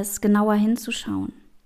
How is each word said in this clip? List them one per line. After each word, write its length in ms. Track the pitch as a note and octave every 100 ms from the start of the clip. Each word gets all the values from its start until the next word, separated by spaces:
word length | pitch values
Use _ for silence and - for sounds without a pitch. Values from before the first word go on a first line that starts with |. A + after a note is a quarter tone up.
es, 200 | G3+ -
genauer 340 | G#3+ G#3 G#3+
hinzuschauen? 800 | G#3 G#3+ A#3 - A3+ - G3 - - - -